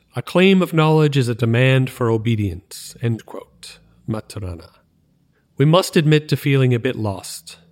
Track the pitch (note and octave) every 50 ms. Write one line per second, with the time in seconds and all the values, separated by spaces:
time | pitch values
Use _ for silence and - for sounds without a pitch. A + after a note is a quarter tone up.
0 | _ _ - B2 - - - F3+ F#3 G3 F#3+ F#3 F3 D#3+ E3 D#3+ D#3 D#3 D#3 D#3
1 | D3+ D3 C#3 C#3 A#2+ A#2+ A#2 - A#2 A2+ A2+ A#2+ B2+ C3 C3 C3 C3 B2+ - -
2 | B2 A2+ A2+ A2 G#2+ A#2 A#2 G#2+ G#2 F#2+ E2+ F#2 _ - - - - - - -
3 | A#2 A#2 A2+ G#2 - - - - - _ _ _ - - - _ _ _ _ _
4 | - - A2 G#2+ - - - G#2+ G2 F2+ E2+ D#2+ - - _ _ _ _ _ _
5 | _ _ _ _ _ _ _ _ _ _ _ - C#3 D#3 D#3+ F#3+ F#3 - - F#3
6 | D3+ D#3 D#3 D3+ D3+ - D3 - - C#3+ C#3 C3+ C3 B2+ B2 A2+ G#2+ C3 - A2
7 | G#2+ G#2 F#2+ F2+ - - - - - - - _ _ _